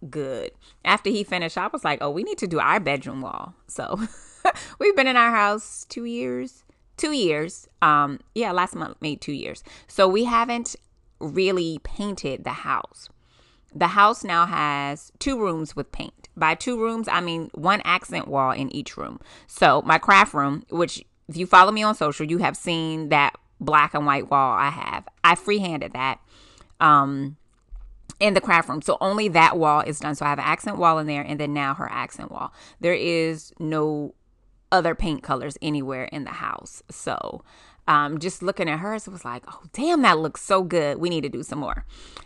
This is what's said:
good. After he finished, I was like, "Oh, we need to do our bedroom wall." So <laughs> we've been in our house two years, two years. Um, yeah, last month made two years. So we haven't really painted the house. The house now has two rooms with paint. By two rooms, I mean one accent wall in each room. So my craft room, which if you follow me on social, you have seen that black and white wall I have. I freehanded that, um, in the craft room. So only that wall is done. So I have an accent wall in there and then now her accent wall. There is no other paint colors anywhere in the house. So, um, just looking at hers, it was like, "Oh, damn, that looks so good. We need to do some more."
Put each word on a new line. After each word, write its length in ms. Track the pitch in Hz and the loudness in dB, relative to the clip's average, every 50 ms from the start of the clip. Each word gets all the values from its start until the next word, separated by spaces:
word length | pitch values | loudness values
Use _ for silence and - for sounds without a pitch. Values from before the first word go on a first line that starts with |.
| - 135 | -18 -12
good. 400 | - 151 139 135 127 107 - - - _ _ - _ _ - | -8 -6 -6 -6 -6 -6 -8 -10 -12 _ _ -20 _ _ 0
After 240 | - 196 214 - - | 0 0 2 2 -2
he 160 | 262 202 196 | -2 -2 -2
finished, 320 | - 185 175 170 165 - | -4 -4 -4 -4 -4 -4
I 120 | 180 185 220 | -4 -6 -4
was 140 | - 277 - | -6 -4 -2
like, 160 | 156 147 - 143 | -2 -2 -2 -2
"Oh, 80 | 143 | -4
we 120 | 143 180 240 | -4 -4 -6
need 140 | 427 392 - | -6 -6 -6
to 80 | 214 | -6
do 120 | 180 165 147 | -4 0 0
our 200 | - 143 175 214 | 2 2 2 2
bedroom 420 | 170 143 143 - - - 131 131 127 | 2 -2 -2 -2 -4 -8 -10 -10 -10
wall." 320 | 95 - - - - - _ _ | -10 -10 -10 -12 -14 -16 _ _
So 320 | - - - 127 - - 202 226 - - - - - - - - | -14 -10 -10 -8 -6 -6 -6 -6 -8 -10 -16 -20 -20 -18 -2 -2
<laughs> 360 | 381 - - - - - - | 0 0 -2 -10 -16 -8 0
we've 160 | - 415 403 | 2 2 4
been 120 | 285 262 | 4 2
in 100 | 262 254 | 4 6
our 140 | 247 233 233 | 4 4 4
house 560 | 233 214 208 202 208 220 - - - - - _ | 4 4 2 2 2 -2 -4 -12 -16 -18 -16 _
two 160 | - 233 233 | -12 -10 -8
years, 600 | 233 233 240 254 254 247 247 254 254 _ _ _ _ _ _ _ _ _ - | -8 -6 -6 -6 -4 -4 -6 -8 -10 _ _ _ _ _ _ _ _ _ -4
two 140 | - 302 302 | -4 -2 0
years. 540 | 269 202 165 151 147 160 180 - - - _ _ - | 2 2 2 2 0 -2 -6 -8 -16 -20 _ _ 0
Um, 400 | 170 156 151 147 143 143 139 - _ _ - | 4 4 6 4 4 2 -2 -10 _ _ -6
yeah, 180 | 214 233 196 180 | -4 -4 -2 0
last 220 | 180 180 185 - | 0 0 -2 -2
month 220 | 170 156 - - - | -10 -10 -10 -10 -8
made 220 | - 151 143 - - | -6 -6 -6 -6 -8
two 100 | - 143 | -10 -8
years. 300 | 127 - - - - - - - - - | -8 -8 -10 -12 -14 -18 -20 -20 -20 -20
So 200 | _ - - 190 | _ 2 4 4
we 180 | 185 185 214 240 | 4 6 2 2
haven't 520 | 240 233 226 233 233 240 233 233 - - - _ _ _ _ _ _ _ - | 2 2 0 0 0 -4 -6 -6 -8 -12 -14 _ _ _ _ _ _ _ -12
really 580 | - 151 160 185 190 190 190 180 170 165 160 151 - | -12 -6 -2 0 0 2 2 0 -2 -4 -6 -8 -8
painted 640 | - - - 202 208 190 - - 139 131 - - | -10 -8 -6 -6 -6 -6 -6 -6 -8 -8 -6 -8
the 60 | 127 | -10
house. 580 | 123 - - - 131 98 - - _ - - - _ _ _ _ _ _ _ _ _ _ _ _ - | -10 -8 -6 -4 -4 -4 -6 -8 _ -20 -20 -20 _ _ _ _ _ _ _ _ _ _ _ _ -4
The 140 | 147 170 175 | -2 -2 0
house 340 | 190 208 202 214 233 - - | 4 4 4 4 4 0 -4
now 200 | 196 170 170 175 | -2 2 2 2
has 640 | - 170 151 151 147 143 143 139 143 143 - - - _ - | 2 0 -2 -2 -2 -2 -2 -4 -6 -8 -8 -12 -20 _ -6
two 200 | - 277 269 233 | -4 -4 -2 -2
rooms 340 | 214 185 165 160 156 - - | -2 -2 -2 -4 -6 -8 -8
with 180 | 147 131 - - | -10 -10 -10 -10
paint. 360 | - - - _ _ - - _ | -12 -12 -14 _ _ -20 -20 _
By 180 | 165 160 156 170 | 0 0 0 0
two 240 | - - 254 247 220 | 0 -2 -4 -2 -2
rooms, 280 | 220 226 226 226 220 - | -2 -2 -2 -4 -2 0
I 120 | - 170 | 0 0
mean 300 | 175 170 165 165 160 - - | 0 -2 -4 -6 -6 -8 -10
one 260 | - 151 185 208 208 - | -4 0 0 0 0 0
accent 440 | 170 175 185 - - 180 165 - - | -2 -2 -2 -2 -6 -8 -8 -6 -4
wall 220 | 143 139 131 131 - | -2 0 0 0 0
in 220 | - 135 - - | -2 -4 -6 -6
each 220 | 147 - - - | -8 -10 -10 -12
room. 220 | - 71 - 58 - - - - - - | -12 -12 -12 -12 -16 -20 -20 -20 -20 -20
So 360 | - - - 185 151 131 147 - | -16 0 4 6 6 6 6 4
my 160 | 156 160 160 | 4 2 4
craft 360 | - - 196 190 208 - - | 6 8 8 8 8 6 2
room, 300 | 147 139 139 143 - - - | -2 0 0 -2 -6 -8 -8
which 340 | - 170 170 - - - - _ _ _ _ - | -2 -2 -2 -2 -2 -12 -14 _ _ _ _ -14
if 80 | 147 165 | -8 -8
you 80 | 180 | 0
follow 260 | 180 196 180 185 202 220 | 8 10 10 10 10 6
me 100 | 214 214 | 2 0
on 120 | 214 214 | 0 0
social, 320 | - 156 147 139 - 156 | 2 0 -2 0 -2 -4
you 120 | 151 170 175 | -2 -2 0
have 180 | 156 135 156 | 0 0 -2
seen 520 | - - 175 170 165 160 160 160 156 156 143 | -2 -4 -4 -2 -2 -2 -4 -4 -6 -2 0
that 280 | 160 180 180 - - - _ _ _ - | 2 4 2 2 0 -6 _ _ _ -8
black 340 | - 151 151 151 147 151 - | -4 4 4 4 4 4 0
and 120 | 151 147 | 0 0
white 240 | 147 139 139 - - | 2 0 0 0 0
wall 220 | 143 139 135 127 110 | 2 2 2 2 2
I 180 | 87 139 143 | 0 0 0
have. 360 | 160 - - - - - - - _ _ - | -2 -6 -10 -8 -10 -10 -12 -14 _ _ 6
I 100 | 170 175 | 6 6
freehanded 580 | - - 208 208 208 190 175 160 139 - - - | 6 2 -2 0 0 0 -2 -4 -6 -8 -8 -8
that, 280 | 127 131 135 - - _ _ - - - - _ _ - _ - - | -6 -4 -4 -6 -6 _ _ -20 -20 -20 -20 _ _ -20 _ -4 2
um, 560 | - 156 147 143 139 139 139 135 139 139 147 _ _ _ _ _ _ _ - - - - - - - - - - | 6 6 8 6 6 2 -2 -6 -6 -8 -10 _ _ _ _ _ _ _ -16 -16 -16 -16 -20 -20 -20 -18 -4 0
in 140 | 202 208 190 | 0 2 2
the 60 | 190 | 2
craft 280 | - 208 175 165 160 - | 2 4 2 2 2 0
room. 140 | 131 156 - | -6 -6 -2
So 140 | - - - | -2 -2 0
only 280 | 175 190 202 214 214 202 | 0 -2 0 0 -2 2
that 300 | 156 196 160 - - 170 | 4 6 6 6 6 4
wall 220 | 160 151 147 151 - | 2 4 4 2 2
is 180 | - 151 - | -2 -6 -6
done. 140 | 147 147 147 | -6 -6 -6
So 100 | - 147 | -4 -2
I 60 | 147 | -2
have 80 | 143 143 | -2 -2
an 60 | - | -2
accent 340 | 151 160 - - - - 170 | -2 -2 -2 -4 -8 -4 2
wall 200 | 175 165 160 160 | 4 4 4 4
in 80 | 151 | 0
there 160 | 151 147 143 - | -2 -4 -6 -4
and 160 | - 147 143 | -6 -6 -6
then 140 | 151 147 147 | -4 -4 -2
now 220 | 147 143 139 139 | -2 -2 -2 -4
her 160 | - - - | -4 -6 -8
accent 420 | 110 127 123 - - - - - - | -6 -8 -8 -8 -10 -14 -14 -12 -10
wall. 200 | - - - - - - - - - | -10 -12 -12 -14 -18 -20 -20 -16 -2
There 140 | - 175 175 | 0 0 0
is 580 | 101 123 170 170 165 160 160 160 156 - - _ - | 2 0 0 0 0 0 0 -2 -6 -12 -20 _ -8
no 560 | 160 156 156 156 151 156 151 147 147 - - _ _ _ _ _ _ _ _ _ _ - 185 | -6 -4 0 0 0 0 -2 -4 -6 -8 -12 _ _ _ _ _ _ _ _ _ _ 0 2
other 220 | 180 165 170 - | 2 2 2 0
paint 280 | - 208 170 147 - - | 0 -2 -2 -2 -4 -2
colors 340 | - 135 127 127 147 - - - | -4 -4 -4 -4 -8 -10 -8 -6
anywhere 420 | 160 151 147 135 135 135 127 127 | -4 -4 -4 -4 -6 -6 -8 -8
in 200 | - - 151 131 | -10 -10 -10 -10
the 60 | - | -10
house. 520 | - - - - - - - - - - - _ | -10 -10 -8 -8 -10 -10 -14 -18 -20 -20 -20 _
So, 520 | - - - - - - - - - - - _ - - - - _ _ - | -18 -10 -8 -6 -6 -6 -6 -10 -12 -14 -16 _ -20 -20 -20 -20 _ _ 0
um, 320 | - 151 147 147 143 160 151 | 2 4 4 4 2 -2 -4
just 240 | 160 185 - - 180 | -6 -6 -8 -4 -4
looking 260 | 190 196 - 180 160 | -4 -2 -2 -2 -2
at 120 | 151 156 | -2 -4
hers, 260 | 185 208 220 214 - | -4 -6 -8 -8 -10
it 40 | 190 | -12
was 140 | 196 170 - | -18 -14 -12
like, 200 | 120 120 123 - - | -12 -12 -12 -14 -18
"Oh, 140 | - - - 160 - | -20 -20 -20 -16 -8
damn, 300 | - 277 339 349 302 254 | -4 0 2 2 4 6
that 160 | 202 170 156 | 6 4 4
looks 240 | 160 147 - - - | 2 -2 -6 -8 -2
so 200 | - 196 190 185 | 2 2 2 2
good. 360 | 160 175 170 147 143 139 - | 2 0 0 0 0 -2 -2
We 100 | 170 214 | -2 -2
need 140 | 220 160 147 | -2 -2 -4
to 60 | 143 | -4
do 140 | - 127 156 | -8 -8 -10
some 160 | - - 147 | -8 -8 -8
more." 280 | 139 - - - - - - - - - - - - | -6 -6 -6 -8 -10 -12 -16 -20 -20 -20 -20 -20 -20